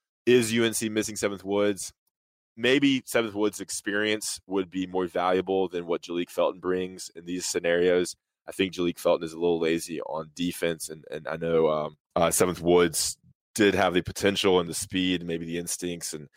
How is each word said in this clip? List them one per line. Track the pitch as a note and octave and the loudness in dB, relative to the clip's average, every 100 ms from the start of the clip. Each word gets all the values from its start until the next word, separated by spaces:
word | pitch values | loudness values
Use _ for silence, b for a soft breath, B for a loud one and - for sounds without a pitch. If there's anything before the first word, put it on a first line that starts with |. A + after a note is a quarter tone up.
| _ _ - | _ _ 4
Is | B2 A2 | 4 6
U | A#2 | 2
N | A2+ | 2
C | G#2+ A2 | 0 -2
missing | G#2+ G#2+ G#2 | -2 -4 -2
Seventh | G#2 G2 | -4 -4
Woods? | F#2+ G2+ G#2 G2 - - _ _ _ _ _ - | -4 0 0 0 -8 -16 _ _ _ _ _ -2
Maybe | A#2+ C#3 C#3 C3 - | 2 4 4 2 0
Seventh | A#2+ A2+ G2+ | -2 0 0
Woods' | G#2 - | 0 -2
experience | F#2 - - G2+ G#2+ G#2+ - - - | -10 -8 -4 -2 0 -2 -4 -8 -4
would | G2 F#2 | -2 -2
be | F2+ F#2 | -4 -4
more | F#2 F2+ | -2 -2
valuable | F2+ F2+ F#2 F#2 F#2+ F#2 | 0 2 2 2 0 0
than | F2+ E2+ | -2 -2
what | E2+ | -4
Jalek | - F2 F2 | -2 -4 -4
Felton | - E2+ F#2 | 0 0 0
brings | F2+ F2+ F#2 F#2 - - | -2 -2 -4 -10 -16 -14
in | E2+ | -8
these | F2+ F2 | -6 -4
scenarios. | F2+ E2+ F2 F2+ F2+ F2 - _ _ - | -2 0 2 4 4 0 -6 _ _ -10
I | |
think | - F#2+ | -2 -2
Jalek | E2+ F2 E2+ | 0 -2 0
Felton | F2 E2+ | 0 0
is | E2 | 0
a | D#2+ | -2
little | F2 E2+ | 0 2
lazy | D#2+ E2+ E2+ D#2 | 2 0 -2 -10
on | - D2+ D#2+ | -8 -10 -10
defense, | D2+ F2 - E2+ D#2+ - | -6 -4 -2 -2 -4 -8
and, | D#2+ - | -14 -12
and | D#2 D2+ | -12 -8
I | D#2+ | -6
know, | E2 E2 D#2+ | 0 2 4
um, | D#2 D2+ D2+ _ - | 2 -4 -10 _ 0
uh, | E2+ | 2
Seventh | E2+ F#2 E2 | 2 0 0
Woods | E2 F2 F2 D2+ - - _ _ _ | 4 6 6 2 -6 -6 _ _ _
did | - G2+ F#2 | 2 4 4
have | F#2+ | 2
the | F2 | 2
potential | - - G2+ G2 G2+ F#2 | -2 -2 0 2 4 4
and | E2+ | 2
the | |
speed, | D#2+ - F#2 F2+ F2+ | -6 -4 -2 0 -2
maybe | E2+ E2+ E2 | -2 -6 -6
the | E2+ | -8
instincts | F2 - F2 F2 - D#2 | -6 -6 -6 -8 -8 -10
and, | D2 | -14